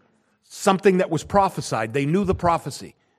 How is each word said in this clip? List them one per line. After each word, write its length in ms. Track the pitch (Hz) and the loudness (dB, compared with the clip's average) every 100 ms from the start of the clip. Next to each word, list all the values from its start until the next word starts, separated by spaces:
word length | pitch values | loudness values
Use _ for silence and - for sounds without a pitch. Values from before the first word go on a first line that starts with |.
| _ _ _ _ | _ _ _ _
Something 540 | _ - 202 190 202 185 | _ -2 2 4 4 2
that 120 | 160 | 0
was 120 | 160 | -2
prophesied. 720 | - 202 196 - - 120 113 | 0 2 2 -2 -6 -4 -2
They 140 | 139 139 | -2 0
knew 180 | 180 | 0
the 100 | 185 | 0
prophecy. 600 | 160 175 165 143 - - _ _ | 0 0 0 -4 -14 -16 _ _